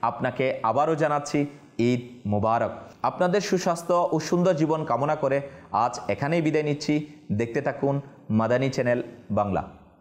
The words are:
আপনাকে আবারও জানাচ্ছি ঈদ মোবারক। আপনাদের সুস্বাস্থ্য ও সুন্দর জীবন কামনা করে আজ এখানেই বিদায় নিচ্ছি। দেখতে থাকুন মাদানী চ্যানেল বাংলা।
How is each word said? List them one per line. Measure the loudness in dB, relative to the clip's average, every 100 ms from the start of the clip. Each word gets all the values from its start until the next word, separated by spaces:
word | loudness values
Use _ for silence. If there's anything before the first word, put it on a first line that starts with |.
আপনাকে | 0 0 -4 0 0 0
আবারও | 0 2 2
জানাচ্ছি | 2 2 0 0 -2 -2 -4 -20 0
ঈদ | 2 2 -2 -10 -2
মোবারক। | 0 2 2 0 -4 -16 -4
আপনাদের | -4 0 0 0
সুস্বাস্থ্য | 0 -2 0 -2 0 2 2
ও | 0
সুন্দর | 0 2 2
জীবন | 2 2 0
কামনা | 0 0 0 0
করে | 0 0 -4 -16 -4
আজ | 0 0 -2 -6
এখানেই | -4 0 0
বিদায় | 2 0
নিচ্ছি। | 0 -2 0 -2 -2 -16 -6
দেখতে | -2 -2 -2
থাকুন | -4 -2 -2 -2 -4 -20 -2
মাদানী | 0 2 2 0
চ্যানেল | 0 0 0 -2 -12 -4
বাংলা। | -2 0 -2 -4 -14 -20 _